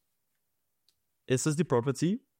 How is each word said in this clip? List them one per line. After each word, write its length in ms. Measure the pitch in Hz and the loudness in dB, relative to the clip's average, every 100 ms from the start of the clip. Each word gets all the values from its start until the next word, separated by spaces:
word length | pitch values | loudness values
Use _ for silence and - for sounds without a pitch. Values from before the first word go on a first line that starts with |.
| _ _ _ _ _ _ _ _ _ _ _ _ - | _ _ _ _ _ _ _ _ _ _ _ _ -2
ist 200 | 127 156 | 0 0
es 100 | 151 | 0
die 80 | |
Property 600 | 165 120 135 127 170 226 _ | 0 0 0 0 -2 -2 _